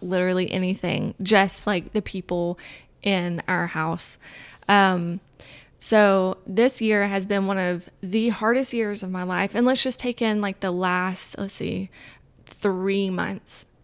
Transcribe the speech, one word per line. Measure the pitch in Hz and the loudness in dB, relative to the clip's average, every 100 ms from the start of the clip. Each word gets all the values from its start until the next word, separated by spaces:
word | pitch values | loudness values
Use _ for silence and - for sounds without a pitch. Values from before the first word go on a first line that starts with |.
literally | 180 185 185 185 185 | -4 0 2 0 0
anything, | 185 185 196 175 - 156 - | -2 -2 -2 -2 -2 -4 -4
just, | 190 208 190 - - | 4 4 4 0 -2
like, | 190 - | -2 -2
the | 214 | -6
people | - 190 - 175 175 175 - - - _ | -4 -10 -4 -2 -2 -4 -12 -20 -20 _
in | 202 190 175 170 - | -2 0 0 -4 -2
our | 180 170 | -2 -2
house. | 160 160 170 - - - - - - - | -2 -2 -4 -8 -16 -20 -20 -20 -12 2
Um, | 202 190 180 170 175 - - - - - _ | 4 6 2 -2 -6 -10 -20 -20 -20 -20 _
so | - 220 202 196 185 - - | 2 6 8 6 2 -2 -4
this | 190 247 - | 2 2 2
year | 220 208 202 | 2 2 2
has | 196 196 | 0 0
been | 202 196 | 0 2
one | 190 | 0
of | 180 175 - _ | 0 -2 -6 _
the | 185 214 233 | -4 0 0
hardest | 202 214 247 262 | 0 2 2 2
years | 240 214 208 | -2 -2 -4
of | 185 | -6
my | 185 | -6
life. | 180 175 196 | -4 -2 -2
And | 208 247 | 2 2
let's | 262 | 4
just | 262 247 | 0 -2
take | 247 240 | -4 -2
in, | 226 208 | 0 0
like, | 202 190 | -2 -4
the | 190 | -4
last, | 180 185 180 185 185 - - | -2 0 0 -2 -4 -8 -8
let's | 202 | -8
see, | - 175 185 190 - - - _ _ - | -6 -6 -6 -8 -12 -20 -20 _ _ -20
three | - 202 185 190 196 196 | -4 -2 0 0 0 0
months. | 180 175 190 - - - _ | -2 -4 -8 -14 -20 -20 _